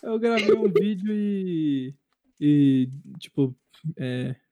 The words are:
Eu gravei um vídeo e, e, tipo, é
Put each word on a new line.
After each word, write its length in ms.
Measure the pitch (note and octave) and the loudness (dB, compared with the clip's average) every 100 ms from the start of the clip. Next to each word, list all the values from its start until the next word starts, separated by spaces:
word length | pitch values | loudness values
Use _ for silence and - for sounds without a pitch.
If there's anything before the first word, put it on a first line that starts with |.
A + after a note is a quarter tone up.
Eu 180 | - A3+ | -4 -2
gravei 340 | A3+ A#3 G#3 | 0 0 4
um 160 | A3 A3 | 4 4
vídeo 440 | F#3+ G3+ G#3 G3+ | 2 0 -2 -4
e, 800 | G#3 G#3 G3+ F#3 E3+ D#3 C#3 C3 C3+ _ _ _ _ | -4 -2 -2 -4 -2 -2 -2 -4 -12 _ _ _ _
e, 500 | D3 D3 C#3+ C3 B2+ C3+ - - | 2 4 6 4 0 -4 -16 -18
tipo, 360 | - - C3+ B2+ _ _ D#3 - | -14 -2 -2 -2 _ _ -12 -8
é 380 | B2+ B2+ B2+ C3 _ | -6 -6 -6 -8 _